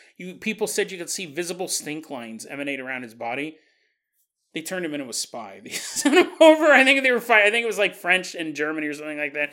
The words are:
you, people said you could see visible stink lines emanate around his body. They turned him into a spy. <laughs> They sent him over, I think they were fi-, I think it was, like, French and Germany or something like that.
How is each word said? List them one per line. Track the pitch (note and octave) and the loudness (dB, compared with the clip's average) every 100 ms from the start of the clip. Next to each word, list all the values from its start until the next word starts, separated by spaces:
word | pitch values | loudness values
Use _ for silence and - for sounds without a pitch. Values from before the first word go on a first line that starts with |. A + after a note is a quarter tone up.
| _ _ | _ _
you, | F3+ | -16
people | - A3 G#3 G#3+ | -8 -6 -2 -2
said | - F#3 | -2 -4
you | F#3 | -4
could | E3+ | -8
see | - F3 | -8 -8
visible | C#3 F3 F3+ F3+ | -6 -6 -6 -4
stink | - D3+ D3+ D3+ | -6 -6 -10 -10
lines | C3 A#2 A2+ - | -12 -10 -12 -12
emanate | C#3 C#3 C3+ | -8 -6 -6
around | B2+ B2+ | -6 -8
his | A#2+ | -10
body. | A2+ A#2 C3 D#3 D#3 _ _ _ _ _ _ _ _ _ | -10 -6 -6 -6 -10 _ _ _ _ _ _ _ _ _
They | E3 | -12
turned | D#3+ F#3 | -8 -6
him | E3 | -6
into | D3 B2+ | -6 -8
a | |
spy. | A2 - B2 G2+ F#2+ | -8 -8 -10 -12 -16
<laughs> | |
They | - | -12
sent | - - - C#4 | -10 -8 -6 0
him | E4 F4 - | 2 0 8
over, | D#4 D#4 D#4 | 8 8 8
I | C4 | 6
think | C4 C4+ | 6 4
they | C4 | 4
were | A#3+ | 2
fi-, | A#3+ A3 G3+ | 4 6 6
I | |
think | A#3 | 2
it | A#3 | -2
was, | F#3+ | 0
like, | G3 | 0
French | - F3 F#3 F3+ | 0 0 0 0
and | F3 D#3+ | -8 -8
Germany | D3 D3+ D#3+ D3+ | -2 -2 -2 -4
or | |
something | D3 D3+ D3 | -6 -10 -6
like | D3 | -6
that. | D3 D3 | -4 -6